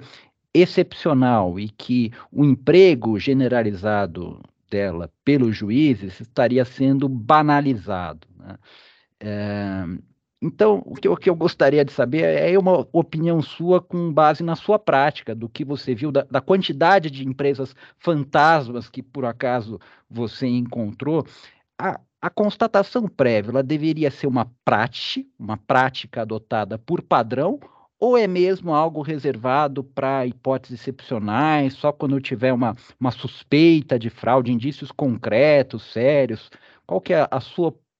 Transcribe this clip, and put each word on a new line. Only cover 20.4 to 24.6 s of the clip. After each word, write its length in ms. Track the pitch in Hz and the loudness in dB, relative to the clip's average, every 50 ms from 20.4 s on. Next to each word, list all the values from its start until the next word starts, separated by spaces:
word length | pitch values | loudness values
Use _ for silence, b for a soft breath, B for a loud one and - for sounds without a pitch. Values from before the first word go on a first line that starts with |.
| 135 | -4
encontrou. 800 | 123 123 123 123 120 - 120 110 104 107 - - 143 160 160 - B B B B B B B B _ _ - | -2 -2 -2 -4 -4 -6 -8 -8 -8 -8 -8 -6 -4 -4 -4 -4 B B B B B B B B _ _ -6
A, 200 | 170 190 - - _ _ _ - | -6 -4 -6 -6 _ _ _ -10
a 80 | - 170 | -10 -8
constatação 800 | - - 208 208 - - 233 220 - 196 196 - - 254 220 | -4 -2 -2 -2 0 -2 -2 0 2 0 0 0 -2 -4 -4
prévia, 420 | 180 _ - 135 120 113 107 98 110 | -4 _ 0 2 2 2 0 0 0
ela 140 | 117 135 135 | -2 -2 0
deveria 480 | 127 151 147 151 160 156 156 151 139 | 0 -2 -2 0 -2 -2 0 -2 -2
ser 160 | - - - | -2 -2 -4
uma 240 | 139 123 123 113 117 _ _ | -2 0 -2 -2 -4 _ _